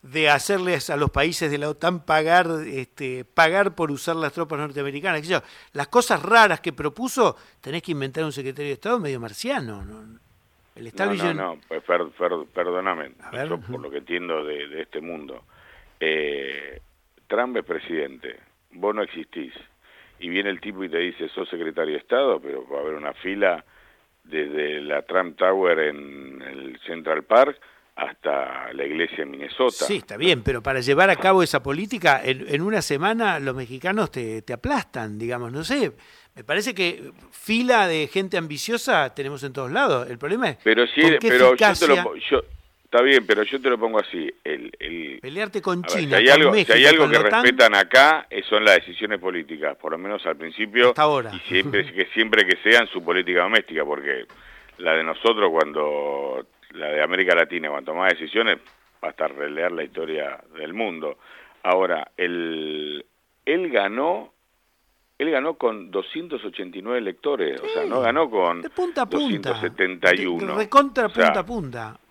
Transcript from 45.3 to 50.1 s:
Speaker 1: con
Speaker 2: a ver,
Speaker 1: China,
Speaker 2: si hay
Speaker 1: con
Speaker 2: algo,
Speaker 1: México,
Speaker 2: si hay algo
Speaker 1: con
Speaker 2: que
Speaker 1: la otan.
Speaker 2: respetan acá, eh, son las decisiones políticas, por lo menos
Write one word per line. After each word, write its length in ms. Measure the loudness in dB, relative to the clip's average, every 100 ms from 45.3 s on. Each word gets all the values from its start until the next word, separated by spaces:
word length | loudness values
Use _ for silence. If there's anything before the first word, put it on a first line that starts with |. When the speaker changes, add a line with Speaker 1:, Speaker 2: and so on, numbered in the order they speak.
| -8 -6 -6
Speaker 1:
con 180 | -4 -4
Speaker 2:
a 20 |
ver, 60 | -2 -2
Speaker 1:
China, 200 | 2 6
Speaker 2:
si 60 |
hay 40 | 10
Speaker 1:
con 80 | 10
Speaker 2:
algo, 100 | 8
Speaker 1:
México, 220 | 6 6
Speaker 2:
si 60 | 8
hay 60 | 8
algo 160 | 8
Speaker 1:
con 80 | 8
Speaker 2:
que 80 | 6
Speaker 1:
la 60 | 4
otan. 160 | 6
Speaker 2:
respetan 320 | 4 8 8 8
acá, 520 | 6 8 8 6 -2
eh, 140 | -8 0
son 160 | 4 8
las 100 | 6
decisiones 460 | 6 -8 -4 -4
políticas, 560 | -4 -6 -8 -6 -6 -6
por 160 | -8
lo 40 | -8
menos 280 | -6